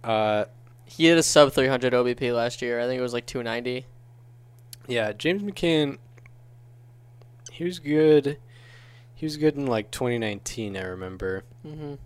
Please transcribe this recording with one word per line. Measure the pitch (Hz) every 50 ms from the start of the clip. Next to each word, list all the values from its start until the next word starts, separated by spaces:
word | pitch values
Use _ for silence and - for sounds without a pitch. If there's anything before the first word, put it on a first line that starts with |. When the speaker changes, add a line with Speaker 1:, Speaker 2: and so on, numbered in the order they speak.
| -
Speaker 1:
uh, | 113 113 110 107 107 107 107 104 - - - - - - - -
Speaker 2:
He | - - - 160
had | 165 170
a | 165 156
sub | - - 156 147 135
three | - - 131
hundred | 131 135 127 131 127 123
O | 123 123
B | 123 120
P | 123 135 120
last | 120 120 117 123 120 -
year. | 127 120 120 120
I | 120
think | 123 127 127
it |
was, | 127 123 120
like, | 120 120
two | - - 127 120
ninety. | 117 113 120 123 123 123 127 131 - - - - - - - - - - - - - - - - - - - -
Speaker 1:
Yeah, | - 123 117 110 107
James | 104 107 - 156 185 202 202
McCann, | 208 190 - - 170 160 156 147 139 139 - - - - - - - - - - - - - - - - - - - - - - - - - - - - - - -
he | - - 165
was | 180 180 -
good. | - 143 151 156 156 156 151 147 139 143 147 - - - - - - - - - - - - - - - -
He | - 156
was | 156 151
good | 151 151 156 147
in, | 143 139
like, | 131 117 110 107 -
twenty | - - 131 123 120
nineteen, | 117 113 107 101 101 - - - 120 110 101 98
I | 95 92
remember. | 92 92 92 95 92 95 90 95 92 95 95 - - - - -
Speaker 2:
Mm-hmm. | 151 151 156 151 143 143 139 -